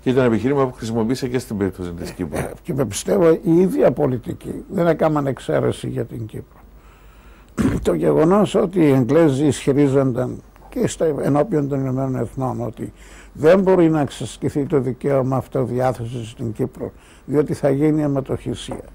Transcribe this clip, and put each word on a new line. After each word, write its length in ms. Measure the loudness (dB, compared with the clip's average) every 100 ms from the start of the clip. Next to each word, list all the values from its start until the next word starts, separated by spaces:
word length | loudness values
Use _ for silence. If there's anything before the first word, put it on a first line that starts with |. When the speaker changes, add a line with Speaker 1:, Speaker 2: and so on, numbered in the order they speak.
Speaker 1:
Και 80 | 0
ήταν 160 | 2
επιχείρημα 420 | 4 2 2 2 0
που 60 |
χρησιμοποίησε 540 | -2 -4 -2 0 -2 -2
και 120 | -4
στην 180 | -4 -4
περίπτωση 340 | -4 -4 -8
της 200 | -8 -10
Κύπρου. 260 | -8 -6 -6
Speaker 2:
Ε, 40 |
ε, 100 | -8 -10
και 100 | -6
με 120 | -4
πιστεύω 460 | -4 -4 -2 2 4
η 260 | 4 2 4
ίδια 340 | 4 2 2
πολιτική, 720 | 2 -2 -2 -6 -10 -12 -12 -8
δεν 180 | -2 0
έκαναν 400 | 2 0 0 -2
εξαίρεση 600 | -6 -4 0 0 -2 -6
για 180 | -8
την 200 | -8 -10
Κύπρο. 340 | -12 -12 -16 -20 -20 -20 -20 -20 -20 -20
<clears throat> 640 | -20 -20 -10 -2 -2 0
Το 100 | 0
γεγονός 640 | 2 2 4 4 4 4
ότι 240 | 2 0 2
οι 120 | 4
Εγγλέζοι 540 | 4 4 4 4 4
ισχυρίζονταν 960 | 0 0 0 2 4 4 2 0 -4 -8 -16 -20 -10
και 180 | -4 -4
στο, 180 | 0 -2 0
ενώπιον 460 | 0 0 2 -2 -2
των 120 | -2
Ηνωμένων 360 | -2 -4 -4
Εθνών 460 | -4 -6 -6 -6 -4
ότι 320 | -8 -8 -12 -14 -20 -20 -18
δεν 260 | 2 4 6
μπορεί 300 | 6 6 4
να 120 | 4
εξασκηθεί 640 | 0 -4 -10 -6 -4 -2
το 140 | 0 0
δικαίωμα 580 | -2 -4 0 0 0 -2
αυτοδιάθεσης 920 | -2 -4 -2 0 -2 -2 -6 -10 -12
στην 220 | -10 -8
Κύπρο, 400 | -6 -6 -6 -12 -12 -20 -20
διότι 280 | -2 -2 0
θα 160 | -2 0
γίνει 320 | 2 2 2
αιματοχυσία. 840 | 0 -2 -4 -6 -6 -8 -10 -14 -14